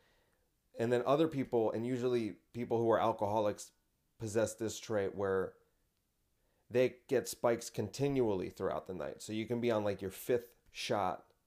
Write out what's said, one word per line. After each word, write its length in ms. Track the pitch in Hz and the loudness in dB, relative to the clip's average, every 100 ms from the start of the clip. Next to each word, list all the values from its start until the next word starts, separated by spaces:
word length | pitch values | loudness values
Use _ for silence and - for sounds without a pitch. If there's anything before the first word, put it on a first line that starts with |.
| _ _ _ _ _ _ _ - | _ _ _ _ _ _ _ -4
And 140 | 117 | 0
then 120 | 120 120 | 2 2
other 220 | 147 160 | 2 2
people, 420 | 139 123 120 107 | 0 0 2 2
and 160 | 110 120 | 0 -2
usually 480 | 127 127 123 107 - _ | -2 0 0 -2 -6 _
people 260 | 117 120 117 | -8 -2 2
who 120 | 113 | 4
are 100 | 104 | 4
alcoholics, 720 | 110 110 101 110 104 101 - _ _ _ _ - | 4 2 0 0 0 -2 -10 _ _ _ _ -12
possess 360 | 113 110 110 | -4 0 0
this 260 | - 110 - | -2 -6 -6
trait 340 | - 107 98 | -2 0 0
where 380 | 92 98 95 92 - _ _ _ _ _ _ _ _ _ _ - | 0 0 2 0 -6 _ _ _ _ _ _ _ _ _ _ -2
they 280 | 117 127 - - | 2 2 0 -2
get 220 | 127 117 | 0 0
spikes 420 | - 120 113 - | 0 0 0 -2
continually 800 | - 104 - 143 135 113 95 90 | -6 -6 -2 0 2 2 0 -4
throughout 380 | - 95 76 - | -4 -4 -4 -6
the 60 | |
night. 280 | 92 71 - | -8 -8 -8
So 100 | - | -6
you 140 | 110 110 | -6 -4
can 140 | 120 | 0
be 100 | 117 | 2
on, 140 | 107 | 2
like, 180 | 104 95 | 0 -2
your 80 | 95 | -6
fifth 380 | - - 120 - _ _ | -6 0 0 -2 _ _
shot 500 | - - 110 92 - - _ | -10 -2 0 0 -2 -10 _